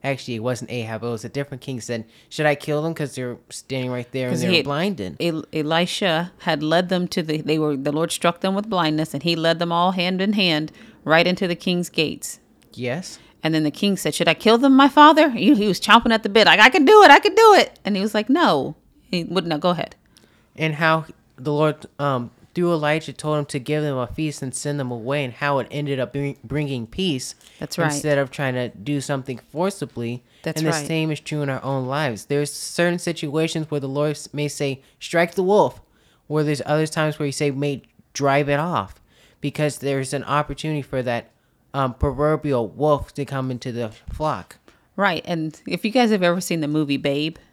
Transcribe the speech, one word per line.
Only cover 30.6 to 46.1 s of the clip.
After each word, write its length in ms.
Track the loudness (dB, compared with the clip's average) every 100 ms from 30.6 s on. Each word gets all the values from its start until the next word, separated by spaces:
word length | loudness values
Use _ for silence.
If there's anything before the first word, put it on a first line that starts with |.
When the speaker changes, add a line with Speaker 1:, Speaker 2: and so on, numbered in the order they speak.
| -2
Speaker 1:
the 40 |
Speaker 2:
right. 160 | -2 -2
Speaker 1:
same 240 | -2 -2
is 80 | -4
true 240 | -6 -6
in 60 | -4
our 120 | -4
own 220 | -4 -4 -4
lives. 400 | -2 -2 -4 -4
There's 260 | -2 -2
certain 460 | -6 -8 -2 -2 0
situations 720 | -6 -6 -4 -2 -2 -4 -4
where 100 | -6
the 80 | -4
Lord 240 | -2 -2
s-, 220 | -4 -10
may 140 | -6 -6
say, 340 | -4 -6 -6 _ _
"Strike 360 | -4 0 0 0
the 80 |
wolf," 360 | 2 4 4 0 _ _ _ _ _
where 180 | -2
there's 200 | 0 -2 0
other 220 | 0 0
times 320 | 0 -2 -2
where 80 | -6
he 40 |
say, 200 | -2 -2
"May 320 | -2 -4 -4 _ _ _
drive 360 | -2 2 2 2
it 100 | 0
off," 400 | 0 -2 -4 -12 _ _ _ _
because 380 | -8 -2 -4 -2
there's 340 | -4 -4 -4
an 120 | -6
opportunity 580 | -2 -2 -2 -6 -6 -6
for 220 | -4 -6
that, 260 | -4 -6 -8 _ _ _ _ -4
um, 180 | -4
proverbial 760 | 0 -2 0 0 0 0 -2 -2
wolf 460 | -2 0 0 -2
to 100 | -10
come 280 | -6 -6 -6
into 200 | -6 -8
the 200 | -6 -8 -10 -14
flock. 460 | -6 -4 -4 -8 -20 _ _ _ -2
Speaker 2:
Right. 260 | 0 0 -4
And 360 | -4 -4 -8 -8
if 180 | -4 0
you 60 |
guys 180 | 2
have 140 | 2